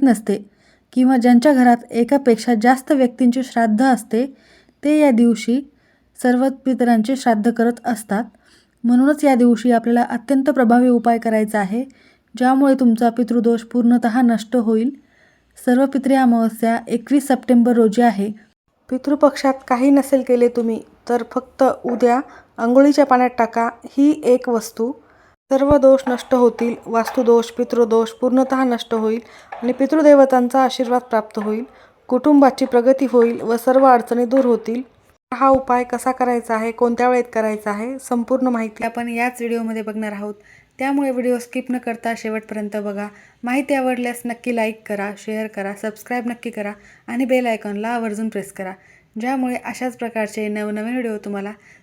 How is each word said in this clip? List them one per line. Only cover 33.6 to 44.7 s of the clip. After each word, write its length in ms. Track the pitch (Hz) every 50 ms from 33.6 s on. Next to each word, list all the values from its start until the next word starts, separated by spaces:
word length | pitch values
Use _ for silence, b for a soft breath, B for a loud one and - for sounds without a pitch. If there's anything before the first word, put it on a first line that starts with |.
| - 262 254 269 269
अडचणी 400 | 269 247 233 220 - 240 240 247
दूर 200 | 226 262 269 254
होतील. 560 | 247 226 220 220 220 226 254 262 - _ _ _ _ _ _ _ _ 254
हा 160 | 240 269 269
उपाय 340 | 269 262 262 - 247 247 247
कसा 280 | 247 247 240 - 262
करायचा 440 | 254 254 254 247 240 240 233 - 226
आहे, 160 | 220 226 233
कोणत्या 380 | 226 - 247 240 240 240 247 247
वेळेत 140 | 254 247 247 247 -
करायचा 380 | 226 220 220 214 208 - 214
आहे, 280 | 202 208 220 254 269 269
संपूर्ण 480 | - - 247 240 226 - 262 254 262
माहिती 360 | 254 240 226 226 220 214 - -
आपण 260 | 226 226 240 233 240
याच 260 | 233 233 240 247 247 -
व्हिडिओमध्ये 420 | 233 226 233 233 226 220 220 220
बघणार 300 | 208 214 214 220 214 208
आहोत. 220 | 208 202 208 208 202 - b b b b b b _ -
त्यामुळे 320 | 262 277 277 285 277 269
व्हिडिओ 260 | 247 254 240 247 247
स्किप 280 | 233 240 - - 254 254 254
न 80 | 247
करता 360 | 247 - 240 226 226 - 233 226
शेवटपर्यंत 600 | 220 - 220 214 220 220 - 214 214 214 208 214
बघा. 300 | 214 202 208 196 202 208 208 208 b b b b b -
माहिती 300 | 240 247 285 277 277 285
आवडल्यास 480 | 269 254 254 254 240 240 240 240 240 -
नक्की 300 | 240 233 233 - 247 240
लाईक 260 | 226 220 220